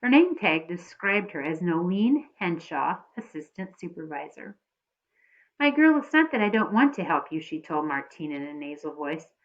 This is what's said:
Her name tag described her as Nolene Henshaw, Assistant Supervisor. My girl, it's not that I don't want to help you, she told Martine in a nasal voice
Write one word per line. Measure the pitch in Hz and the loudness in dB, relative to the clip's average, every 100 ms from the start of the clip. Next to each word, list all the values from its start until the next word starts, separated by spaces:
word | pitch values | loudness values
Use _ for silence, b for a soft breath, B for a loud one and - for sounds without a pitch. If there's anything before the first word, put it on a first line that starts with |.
Her | 247 | 6
name | 277 349 | 6 6
tag | 349 208 160 165 | 4 0 0 -2
described | 175 - - 196 202 202 | -12 -12 -8 -2 0 -2
her | 156 | -6
as | 139 165 | -4 -2
Nolene | 175 165 175 190 220 285 - _ | 0 0 0 2 2 2 -2 _
Henshaw, | 185 170 - 151 139 180 - - | -4 -4 -4 -4 -2 -4 -8 -16
Assistant | 226 156 151 - 190 - | -12 -12 -14 -12 -14 -10
Supervisor. | 175 170 160 147 151 - - 202 _ _ _ _ _ _ _ _ _ _ | -14 -12 -12 -10 -12 -14 -18 -18 _ _ _ _ _ _ _ _ _ _
My | 285 | 0
girl, | 285 311 302 | 6 6 6
it's | 285 | 4
not | 311 320 | 2 4
that | 254 | 2
I | 208 | 2
don't | 220 214 | 2 2
want | 208 277 | 4 4
to | 285 | 2
help | 180 156 - | -2 -2 -2
you, | 156 | -8
she | 156 156 | -8 -12
told | - 156 151 | -4 -4 -2
Martine | 139 139 - 151 | -4 -6 -12 -10
in | 143 | -8
a | 143 | -8
nasal | 147 147 147 156 | -10 -12 -10 -10
voice | 143 147 160 - _ | -8 -6 -6 -10 _